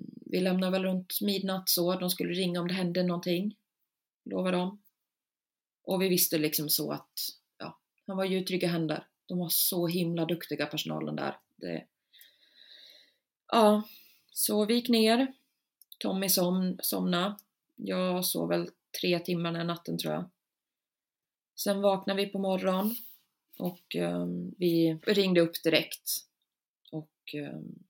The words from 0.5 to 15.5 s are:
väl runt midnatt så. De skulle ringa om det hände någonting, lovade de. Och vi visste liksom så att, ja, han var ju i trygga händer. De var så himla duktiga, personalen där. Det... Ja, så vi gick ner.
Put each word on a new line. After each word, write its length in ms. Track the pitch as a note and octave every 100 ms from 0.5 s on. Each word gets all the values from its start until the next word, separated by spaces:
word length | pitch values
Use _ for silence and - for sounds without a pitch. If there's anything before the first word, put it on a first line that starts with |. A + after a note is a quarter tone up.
| F#3 F#3
väl 120 | F#3+
runt 360 | F#3 F#3 F#3 -
midnatt 480 | G#3 G3 F#3+ F#3+ F#3
så. 260 | - F3
De 160 | F#3 F3+
skulle 220 | F3+ F3
ringa 280 | F3 F#3 F3
om 80 | F3
det 60 |
hände 280 | F#3 F3 F3+
någonting, 540 | F3+ F3 F3+ F3 G#3 - _ _ _ _ _ _
lovade 320 | - F#3 F#3 F3+
de. 260 | F#3 G#3 _ _ _ _ _ _ _ _ _ _
Och 200 | - F#3+
vi 60 | F#3+
visste 300 | F3+ - E3
liksom 300 | D3+ D3+ D3+
så 240 | - D3
att, 200 | C#3+ - - - - _ _
ja, 220 | E3+ - _ _ -
han 100 | F#3+
var 80 |
ju 140 | F#3+ F#3+
i 40 |
trygga 240 | F#3 F#3 F3
händer. 380 | E3+ D#3+ D3+ - _ _
De 120 | F3+
var 100 | E3
så 380 | - - F#3 E3+
himla 380 | F3+ E3 E3+
duktiga, 420 | E3 E3+ - C#3+ D3
personalen 500 | D#3 D#3+ D#3 D#3 D3+
där. 200 | C#3 - _ _
Det... 280 | F2 E2 - _ _ - - _ _ _ - - - - _ _ _ _ -
Ja, 300 | A#3 G#3+ G#3+ G#3+ - - _ _
så 340 | - - G#3 G#3
vi 80 |
gick 140 | A#3+ A#3+
ner. 460 | A3+ A3 A#3 C4 - _